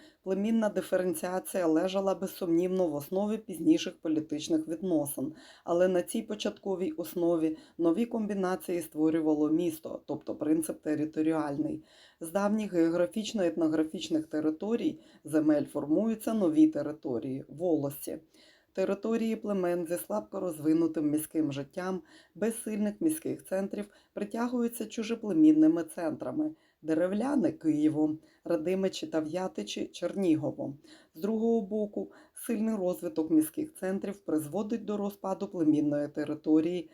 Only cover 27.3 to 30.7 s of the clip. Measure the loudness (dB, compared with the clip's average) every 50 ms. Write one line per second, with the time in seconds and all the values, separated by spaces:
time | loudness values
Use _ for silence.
27.3 | 0 2 2 0 0 0 -2 0 2 4 2 2 4 2 0 0 0 -4 -8 _
28.3 | _ _ _ -2 -2 0 0 0 0 0 0 -2 -2 -4 -8 -4 -4 -4 -2 -2
29.3 | -4 -4 -4 -4 -6 -8 -8 -8 -8 -8 -8 -8 -8 -6 -6 -6 -2 0 2 2
30.3 | 2 2 2 -2 -4 -4 -6 -8